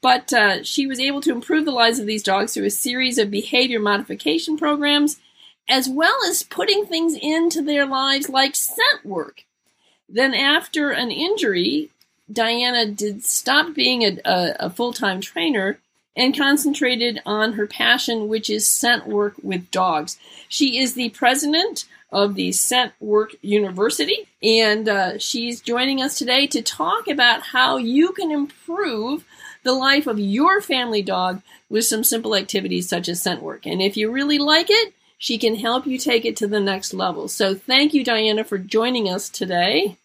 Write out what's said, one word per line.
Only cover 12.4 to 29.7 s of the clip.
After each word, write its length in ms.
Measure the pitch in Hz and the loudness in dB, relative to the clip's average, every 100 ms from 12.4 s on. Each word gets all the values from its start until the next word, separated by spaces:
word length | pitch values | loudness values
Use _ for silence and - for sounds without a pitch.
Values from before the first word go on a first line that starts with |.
| 226 233 247 240 220 | 0 2 0 0 0
did 360 | 208 208 202 | -2 -6 -4
stop 520 | - - - 277 330 302 | -4 -2 2 2 2 0
being 280 | 247 247 | 0 2
a, 140 | 214 170 - | 2 0 0
a, 300 | 185 170 - | 2 0 -2
a 80 | 180 | -6
full-time 500 | - 240 233 208 185 | -4 -4 -2 -2 -4
trainer 560 | - - 330 240 190 - _ _ _ - | -8 -4 0 0 -2 -4 _ _ _ 0
and 220 | 254 277 | 0 2
concentrated 840 | 277 294 294 294 262 247 240 220 - | 2 2 2 0 0 0 -2 -4 -4
on 280 | 214 220 | -2 0
her 120 | 214 208 | -2 -6
passion, 640 | - 233 254 - 226 214 | -2 2 2 0 -2 -2
which 200 | 220 214 | -4 -2
is 200 | 214 - | -2 0
scent 400 | - 233 240 - | 0 2 0 0
work 260 | 208 208 - | -2 -2 -4
with 300 | 196 185 180 | -6 -6 -4
dogs. 480 | 190 185 160 151 - - - - | -2 0 0 -4 -14 -18 -20 -10
She 300 | - 277 240 | 0 0 2
is 160 | 254 | -2
the 160 | 247 240 | -2 -6
president 760 | - 254 269 302 311 403 - - - _ | 0 2 2 2 0 0 -4 -12 -18 _
of 240 | 196 202 196 | 0 0 0
the 160 | 185 | -2
Scent 420 | 196 - 247 240 _ | 0 0 0 0 _
Work 340 | 214 208 214 - | 2 2 2 -6
University, 840 | 196 208 202 180 214 - 285 453 415 _ | 0 2 2 0 -2 0 -2 -2 -4 _
and, 440 | 220 226 220 208 220 | 2 4 4 2 0
uh, 300 | 202 185 202 | 0 0 -2
she's 420 | - 240 240 240 | -6 -4 -6 -8
joining 440 | - 233 262 269 | -4 -2 0 0
us 120 | 262 - | -2 -4
today 300 | 247 254 277 | 0 2 2
to 160 | - | 0
talk 460 | 226 - 320 427 - | -4 -4 -2 -2 -2
about 340 | 285 240 233 | 2 4 2
how 360 | - 254 254 262 | 0 2 2 2
you 340 | 233 262 349 | 0 4 2
can 180 | 381 339 | 2 -2
improve 960 | 302 285 - - 349 381 220 226 302 - - - - | -2 -4 -8 -10 -4 -4 -4 -4 -6 -10 -20 -20 -8
the 100 | 262 | -2